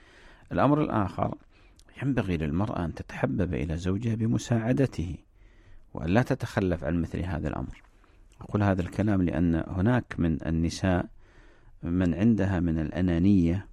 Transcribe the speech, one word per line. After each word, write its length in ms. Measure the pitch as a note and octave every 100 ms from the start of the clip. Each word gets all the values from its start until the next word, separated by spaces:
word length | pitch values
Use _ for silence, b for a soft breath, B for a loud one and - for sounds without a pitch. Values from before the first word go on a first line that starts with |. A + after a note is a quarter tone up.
| B B B B B
الأمر 300 | E2+ B2+ D3
الآخر، 520 | - A2+ F#2 - A2 - - b b b b -
ينبغي 340 | C3+ A#2 F#2+ E2
للمرأة 480 | D#2 E2 G#2+ -
أن 100 | E2
تتحبب 600 | - - - D3 B2 F2
إلى 220 | C2+ E2 D#2+
زوجها 380 | F#2 G2 A#2
بمساعدته، 1000 | A2 A2+ B2 - A#2 A2+ C3+ C3 - E2+ - - b b b b b b
وأن 160 | - D#2
لا 120 | G#2
تتخلف 600 | B2 C3+ A#2 - F#2 E2
عن 160 | D2 E2+
مثل 200 | D#2+ E2
هذا 280 | F2+ D#2+ D#2+
الأمر. 340 | - - - - b b b b -
أقول 220 | - G#2
هذا 200 | G2+ F#2+
الكلام 400 | F2 - G#2+ F#2+
لأن 420 | E2+ D2 F2 D#2+ -
هناك 480 | F2+ G#2+ B2 - -
من 280 | E2+ D#2 -
النساء 600 | E2 E2 - F#2+ F2 - - b b b b b b
من 320 | F2 F2+ F2+
عندها 460 | D#2 A2+ G#2+ G2 F2+
من 180 | F2 D#2+
الأنانية، 880 | D#2 E2 F2+ E2 F#2+ G2 E2+ F#2 -